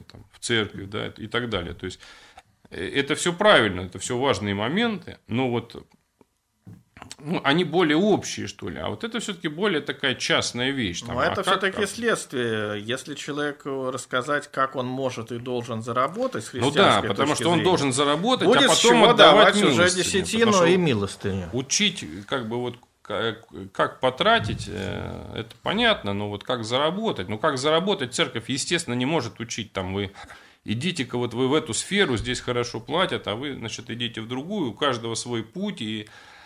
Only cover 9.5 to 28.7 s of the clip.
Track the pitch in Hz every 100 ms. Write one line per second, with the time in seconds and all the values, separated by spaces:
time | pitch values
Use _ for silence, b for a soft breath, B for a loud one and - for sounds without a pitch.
9.5 | 151 208 156 143 143 139 123 - 156 113
10.5 | 120 127 139 104 85 - 117 151 - 185
11.5 | 190 196 190 202 - 233 190 - 131 120
12.5 | 110 104 104 107 127 - 143 - 143 147
13.5 | 143 147 135 131 127 - 131 123 147 139
14.5 | - 131 135 123 127 135 113 113 120 123
15.5 | 123 120 113 117 117 139 190 254 - -
16.5 | 131 120 147 185 110 107 104 139 143 160
17.5 | 170 165 170 139 123 143 147 208 254 180
18.5 | 262 262 165 233 240 214 240 170 - -
19.5 | 202 202 131 175 180 175 190 170 214 226
20.5 | 202 170 185 170 113 98 - 101 95 87
21.5 | 113 135 - 208 170 80 82 101 135 113
22.5 | 120 123 120 _ _ - 101 113 80 -
23.5 | - 98 - 147 - 127 127 180 226 -
24.5 | 113 - 92 98 92 90 87 85 - -
25.5 | - - 185 240 208 107 101 104 101 -
26.5 | 127 110 127 151 185 220 113 92 107 160
27.5 | 135 139 160 190 196 123 - 156 120 107
28.5 | 127 -